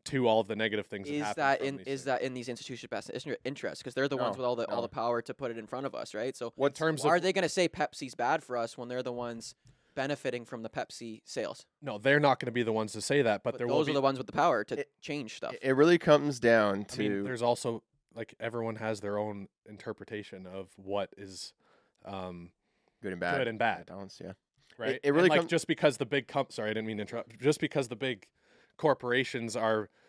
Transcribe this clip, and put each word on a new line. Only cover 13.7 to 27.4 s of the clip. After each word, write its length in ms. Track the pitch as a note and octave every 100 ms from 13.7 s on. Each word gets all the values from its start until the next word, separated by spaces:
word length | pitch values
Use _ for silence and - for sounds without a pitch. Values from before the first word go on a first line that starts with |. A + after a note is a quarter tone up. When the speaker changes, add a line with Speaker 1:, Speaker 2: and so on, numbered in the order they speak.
| C#3+
Speaker 2:
those 80 | D3+
Speaker 1:
be 40 |
Speaker 2:
are 40 | C#3+
the 60 |
ones 160 | C3+ C3+
with 80 | A2+
the 60 |
power 300 | - E3 A#2+
to 160 | G#2+ B2+
Speaker 3:
It, 100 | C#3 _
Speaker 2:
change 340 | - D3 A2 -
stuff. 180 | - A#2
Speaker 3:
it 140 | C3+ C3+
really 220 | D#3+ F3
comes 400 | - D3 D3 B2+
down 340 | A#2+ A2+ G#2
Speaker 1:
I 40 | G2
mean, 100 | G#2
Speaker 3:
to 360 | - G#2 G2
Speaker 1:
there's 180 | G#2 B2
also 400 | A#2+ A#2+ B2+ A2+ _ _ _ -
like, 180 | A2+ -
everyone 360 | A#2 A2+ A2+ A2
has 220 | A2 G#2+
their 180 | G#2+ G#2
own 300 | G#2+ G2+ F#2+ _ -
interpretation 800 | G#2 - G#2+ G2+ G#2+ G2+ F#2+ F#2
of 220 | F#2+ F#2 -
what 360 | F#2+ G2+ F#2+ -
is, 360 | G2+ F2+ - _ _ _ _ _ -
um, 460 | G2 F#2 F2 F2 _ _ _ _ _
Speaker 3:
Good 120 | G2+
and 60 | F2+
bad. 160 | F2 F2
Speaker 1:
good 100 | A#2+
and 100 | A2
bad. 260 | A#2 F2 -
Speaker 3:
Balance, 320 | F#2 F#2+ -
yeah. 100 | F2+ F#2+ _ _ _ -
Speaker 1:
Right? 140 | - -
Speaker 3:
It, 60 | C#3+
it 60 |
really 120 | D3 F3+
Speaker 1:
And, 40 |
like, 100 | D3+
Speaker 3:
come- 60 | E3
Speaker 1:
just 200 | E3 -
because 300 | D3 D#3 B2+
the 80 | C3
big 220 | C#3+ -
comp-, 240 | C#3+ C3
sorry, 160 | - G#2+
I 40 |
didn't 140 | G#2+ A2
mean 100 | G#2+
to 40 |
interrupt. 380 | G2+ A#2 -
Just 200 | A2+